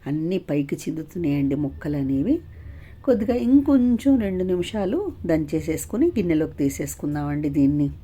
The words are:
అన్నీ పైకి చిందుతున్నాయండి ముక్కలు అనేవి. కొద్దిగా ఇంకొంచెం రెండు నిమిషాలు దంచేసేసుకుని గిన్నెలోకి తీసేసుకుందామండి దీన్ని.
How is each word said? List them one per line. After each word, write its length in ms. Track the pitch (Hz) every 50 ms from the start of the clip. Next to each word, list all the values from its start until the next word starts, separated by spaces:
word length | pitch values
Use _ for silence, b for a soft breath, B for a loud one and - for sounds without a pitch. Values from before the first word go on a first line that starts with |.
| - 135
అన్నీ 280 | 143 156 156 165 185 185 - -
పైకి 280 | 147 147 143 139 - 151 -
చిందుతున్నాయండి 720 | - 160 156 160 - - 180 170 147 143 143 139 139 139 139 143
ముక్కలు 340 | 135 139 - - 156 147 143 139
అనేవి. 320 | 135 135 135 143 208 294 349 - - B B B B B B B B B B -
కొద్దిగా 280 | - 247 220 220 208 233 247 240 233
ఇంకొంచెం 640 | 262 285 277 311 277 269 247 247 240 226 - 269 269 254 214
రెండు 200 | 196 190 185 185 185 185
నిమిషాలు 460 | 180 175 - - 220 196 185 220 339 415 381 - - - 170
దంచేసేసుకుని 760 | 165 160 156 147 - 160 156 - 160 160 - - - 233 277 349 339
గిన్నెలోకి 400 | - 196 175 160 156 160 151 - - 147
తీసేసుకుందామండి 880 | 139 135 - 156 143 - - - 147 147 147 147 143 147 147 151 147 139 147
దీన్ని. 320 | 139 139 147 147 143 143 143 -